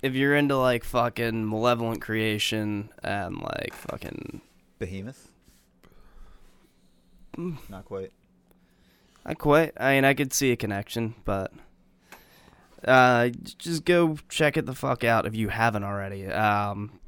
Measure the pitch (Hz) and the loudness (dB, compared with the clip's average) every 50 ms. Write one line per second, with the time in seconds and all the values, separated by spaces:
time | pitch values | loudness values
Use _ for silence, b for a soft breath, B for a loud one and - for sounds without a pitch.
0 | - 135 127 131 139 143 147 143 143 139 139 131 127 127 120 117 - - - 120 | -4 -2 0 2 2 4 4 4 4 4 2 4 4 4 2 2 0 -2 0 0
1 | 120 120 - - 117 117 113 113 107 107 110 110 113 120 120 117 117 113 113 - | 0 0 0 -2 -2 -2 -2 -2 -2 -2 -2 2 2 2 2 2 0 -4 -4 -4
2 | - - 110 110 110 110 104 104 - - 113 107 107 107 104 101 104 104 - - | -4 -4 -2 0 0 0 0 0 -2 -2 -2 -2 -2 -2 -4 -4 -6 -10 -12 -10
3 | - - 101 101 92 - - 50 50 - - - - - - - - - - - | -6 -4 -4 -4 -4 -6 -8 -8 -8 -8 -6 -6 -8 -8 -10 -12 -12 -12 -12 -10
4 | - - - - - - - - - _ _ _ _ _ _ - 110 87 95 95 | -10 -12 -10 -10 -12 -12 -14 -16 -18 _ _ _ _ _ _ -10 -10 -10 -8 -10
5 | 98 120 135 - - - _ _ _ _ - _ _ _ _ _ _ b b b | -10 -12 -14 -18 -20 -20 _ _ _ _ -20 _ _ _ _ _ _ b b b
6 | b b b b b b b b b b b b b b b b b b _ _ | b b b b b b b b b b b b b b b b b b _ _
7 | _ _ _ - - - - - 170 180 156 131 - - 101 92 - - - 120 | _ _ _ -20 -20 -16 -10 -8 -8 -6 -8 -8 -12 -14 -16 -16 -14 -10 -10 -10
8 | 120 - _ _ _ _ _ _ _ _ _ b b b b b b b b b | -10 -10 _ _ _ _ _ _ _ _ _ b b b b b b b b b
9 | b b b b b - - - - 147 143 156 165 - - - 123 135 139 135 | b b b b b -10 -6 -2 2 4 4 4 4 2 -2 -2 0 2 4 4
10 | 135 139 139 147 143 131 - - 139 127 120 - - 104 101 98 104 - - 117 | 6 4 4 2 0 -2 0 0 2 2 2 2 0 -4 -4 -4 -6 -6 -4 -4
11 | 113 110 117 - - 107 101 95 95 - - - - - _ _ _ _ _ b | -4 -4 -6 -8 -6 -4 -4 -4 -4 -6 -10 -16 -20 -20 _ _ _ _ _ b
12 | b b b b b b b b b b b b b b b b - 123 131 131 | b b b b b b b b b b b b b b b b 2 6 6 8
13 | 127 127 123 117 120 123 120 - - - - - - 165 170 156 165 - 175 175 | 8 8 6 4 2 2 -2 -6 -12 -16 -16 -12 -6 -4 -4 -2 2 4 4 6
14 | 170 160 156 147 - - - - 156 147 - 160 - 131 127 - - 135 123 - | 4 4 2 -2 -8 -6 -2 2 2 2 2 0 -2 -4 -6 -6 -2 -2 -2 0
15 | 120 117 113 110 - 104 110 110 110 98 98 113 113 117 107 104 101 101 101 101 | 2 4 4 4 2 0 -2 -2 -2 -2 0 2 2 2 2 0 -4 -4 -6 -6
16 | 98 98 98 98 95 95 - 107 110 107 104 101 104 101 101 101 104 104 - - | -6 -8 -8 -10 -8 -4 -2 2 2 2 2 2 0 -2 -4 -6 -8 -10 -12 -16
17 | - | -20